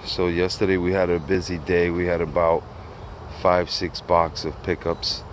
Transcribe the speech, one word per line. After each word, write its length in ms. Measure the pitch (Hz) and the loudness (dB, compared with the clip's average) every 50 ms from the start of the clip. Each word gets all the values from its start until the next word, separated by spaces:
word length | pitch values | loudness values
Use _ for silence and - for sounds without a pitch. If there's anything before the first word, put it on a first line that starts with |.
| - | -8
So 240 | - - - 92 87 | -8 -2 0 0 0
yesterday 500 | 85 85 90 92 - - 110 95 95 92 | 2 2 0 0 0 0 2 2 2 2
we 160 | 87 90 92 | 2 2 2
had 180 | 95 92 87 | 2 2 2
a 80 | 87 87 | 2 0
busy 400 | 76 71 95 92 87 90 90 82 | 0 0 0 0 0 -2 -6 -6
day. 320 | 71 80 92 87 87 87 | -2 2 2 4 4 2
We 160 | 85 87 87 87 | 2 0 0 0
had 140 | 87 85 | 2 0
about 420 | 85 78 69 85 85 82 85 78 - - - - - - - - - - - - - - - - | 0 0 0 2 4 4 4 2 0 -6 -16 -16 -16 -16 -16 -16 -14 -14 -14 -14 -14 -14 -14 0
five, 300 | - 92 90 90 90 82 | 2 4 4 4 2 0
six 320 | - - 92 85 - - | -4 -4 -4 -4 -6 -8
box 420 | - - 87 85 85 80 76 - - | -2 2 4 4 4 2 0 -6 -6
of 160 | 82 71 - - | -6 -8 -6 -2
pickups 580 | - 87 - - 82 85 - - - - - - - | -2 -2 -2 0 -4 -4 -2 -4 -6 -6 -6 -8 -14